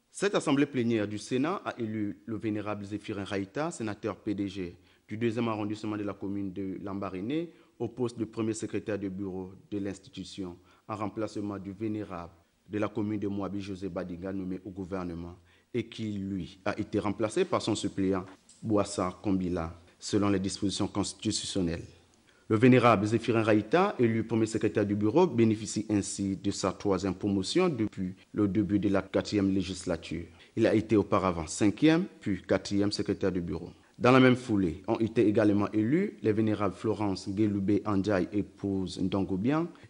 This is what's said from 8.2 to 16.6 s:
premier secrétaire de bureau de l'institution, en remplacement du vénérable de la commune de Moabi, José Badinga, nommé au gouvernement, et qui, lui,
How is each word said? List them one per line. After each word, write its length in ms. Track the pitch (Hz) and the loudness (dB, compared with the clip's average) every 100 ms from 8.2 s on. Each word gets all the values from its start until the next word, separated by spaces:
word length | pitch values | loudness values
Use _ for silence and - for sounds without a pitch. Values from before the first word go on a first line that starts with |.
| 110 | -6
premier 280 | - 110 | -2 -4
secrétaire 440 | 107 107 104 - 101 | -2 -4 -6 -4 -4
de 120 | 98 | -4
bureau 440 | 92 98 92 92 95 - | -6 -6 -6 -10 -14 -8
de 80 | 101 | -6
l'institution, 800 | 98 92 - - 92 - 92 87 _ _ - | -6 -8 -12 -14 -12 -8 -10 -10 _ _ -12
en 80 | 104 | -6
remplacement 640 | 107 110 104 107 104 98 | -6 -4 -6 -6 -6 -8
du 140 | 95 | -10
vénérable 600 | 98 110 107 95 90 85 - _ _ - | -6 -6 -4 -6 -10 -12 -16 _ _ -8
de 120 | 104 | -4
la 80 | 104 | -2
commune 320 | - 104 107 | -2 -2 -2
de 80 | 101 | -2
Moabi, 340 | 101 92 101 | -4 -4 -6
José 260 | 98 92 95 | -8 -8 -6
Badinga, 460 | 90 90 85 95 | -6 -6 -8 -8
nommé 260 | 98 92 92 107 | -6 -6 -8 -10
au 60 | |
gouvernement, 680 | 92 90 95 90 85 87 90 _ _ _ | -10 -8 -6 -6 -8 -10 -14 _ _ _
et 140 | 120 113 | -6 -6
qui, 260 | - 110 | -8 -6
lui, 460 | 101 98 98 78 - | -6 -6 -6 -8 -8